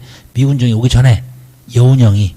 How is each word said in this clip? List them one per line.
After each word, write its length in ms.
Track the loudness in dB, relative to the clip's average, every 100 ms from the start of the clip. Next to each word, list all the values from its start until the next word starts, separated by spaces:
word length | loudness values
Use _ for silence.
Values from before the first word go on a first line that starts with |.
| -6 -20 -12
미군정이 400 | -4 -2 -2 -2
오기 160 | -2 0
전에 340 | 0 2 0 -4 -20 -20 _ -6
여운형이 640 | 0 2 2 2 0 -4